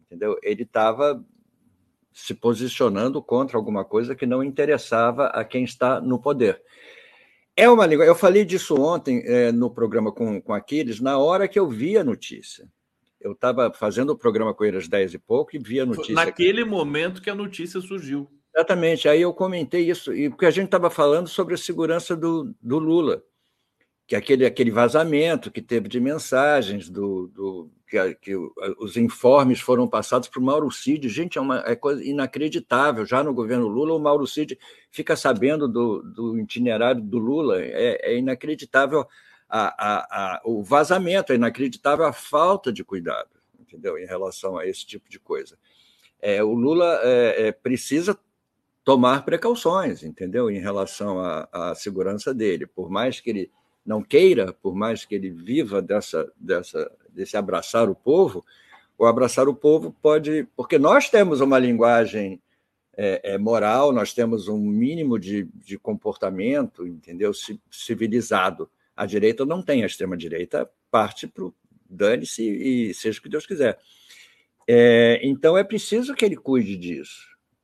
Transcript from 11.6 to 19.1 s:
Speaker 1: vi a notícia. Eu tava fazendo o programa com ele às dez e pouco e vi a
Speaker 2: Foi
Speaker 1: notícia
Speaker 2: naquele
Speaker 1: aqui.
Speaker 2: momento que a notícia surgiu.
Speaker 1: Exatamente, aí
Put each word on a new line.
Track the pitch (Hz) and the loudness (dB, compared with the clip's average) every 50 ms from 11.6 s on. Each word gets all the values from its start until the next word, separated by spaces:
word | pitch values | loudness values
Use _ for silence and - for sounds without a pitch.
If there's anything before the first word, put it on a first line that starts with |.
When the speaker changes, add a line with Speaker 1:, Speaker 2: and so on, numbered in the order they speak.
| 190 143 | 0 2
Speaker 1:
vi | 110 107 131 180 214 | 0 -4 -2 0 2
a | 214 156 | 2 2
notícia. | 123 98 - - - - 53 - - - - - - _ _ _ _ _ _ _ _ _ _ | 2 -2 -4 -8 -14 -16 -18 -18 -20 -20 -20 -20 -20 _ _ _ _ _ _ _ _ _ _
Eu | - 104 95 | -12 -12 -6
tava | - 127 127 117 131 120 107 | -2 -2 -2 0 0 0 -2
fazendo | - - 110 104 92 120 135 147 | -2 -4 -4 -2 -2 -2 -2 -2
o | 147 | -4
programa | - - 117 101 107 110 107 101 | 0 0 0 0 0 -2 -2 -2
com | - 107 | -2 -2
ele | 104 92 95 | -2 -2 -4
às | 82 82 | -4 -2
dez | 101 101 95 87 87 | 0 0 0 -2 -4
e | - | -10
pouco | - - 117 139 151 - - | -4 -2 -2 -2 -2 -4 -8
e | 147 | -12
vi | 110 104 123 135 | -10 -6 -4 -2
a | 131 | -2
Speaker 2:
Foi | 123 107 | -2 -4
Speaker 1:
notícia | - - 110 - | -4 -6 -2 0
Speaker 2:
naquele | - - - - - 170 190 208 240 | 0 0 0 0 2 2 2 2 0
Speaker 1:
aqui. | 233 214 | -2 -2
Speaker 2:
momento | 202 175 151 147 147 151 165 185 185 185 | -2 -4 -4 -2 -2 -4 -4 -4 -6 -8
que | - 208 | -10 -10
a | 196 | -8
notícia | 202 202 196 196 - 170 175 - 190 | -8 -10 -10 -10 -12 -12 -10 -8 -10
surgiu. | 185 - 196 185 147 131 139 143 143 - _ _ _ _ - | -10 -8 -12 -12 -8 -8 -8 -8 -8 -10 _ _ _ _ 0
Speaker 1:
Exatamente, | 160 165 - 190 180 165 165 160 160 - | 0 2 2 2 2 2 0 0 2 4
aí | 151 | 4